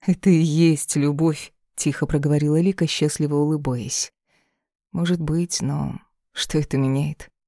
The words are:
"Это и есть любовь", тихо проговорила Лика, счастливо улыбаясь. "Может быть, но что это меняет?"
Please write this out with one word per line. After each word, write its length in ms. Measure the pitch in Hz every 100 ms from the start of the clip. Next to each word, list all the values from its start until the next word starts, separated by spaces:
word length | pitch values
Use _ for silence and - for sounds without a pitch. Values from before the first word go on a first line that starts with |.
| -
"Это 240 | 175 196
и 120 | 165
есть 540 | 165 156 165 151 - 147
любовь", 580 | 147 147 160 147 - _ _ -
тихо 300 | 151 - 147
проговорила 540 | 151 143 147 147 156
Лика, 280 | 185 190 165
счастливо 480 | - 151 - 147 147
улыбаясь. 800 | 147 156 135 123 127 - - _ _ _ _ _ _ _ _
"Может 300 | 175 170 175
быть, 400 | 151 160 175 -
но 380 | 135 147 139 - - _ _
что 260 | - - 156
это 200 | 143 139
меняет?" 520 | 135 135 147 - - _